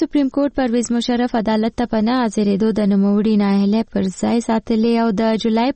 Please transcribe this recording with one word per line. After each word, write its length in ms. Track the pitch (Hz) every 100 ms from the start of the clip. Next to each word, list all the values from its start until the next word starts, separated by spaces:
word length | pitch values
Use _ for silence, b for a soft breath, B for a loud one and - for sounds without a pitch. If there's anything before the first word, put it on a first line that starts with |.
سپریم 320 | 311 294 269 -
کورټ 200 | 285 -
پرویز 340 | 254 240 226 233
مشرف 400 | 233 240 247 240
عدالت 360 | 214 220 220 -
ته 80 | 240
په 80 | 220 220
نه 80 | 254
حاضرېدو 500 | 233 214 208 196 220 214
د 100 | 202
نوموړي 420 | 196 202 202 214 208
نااهلۍ 400 | 202 196 202 220 220
پر 180 | 202 190
ځای 320 | - 214 233 226
ساتلې 440 | 226 - 226 233 233
او 40 | 233 202
د 180 | 226 220 233
جولای 240 | 220 247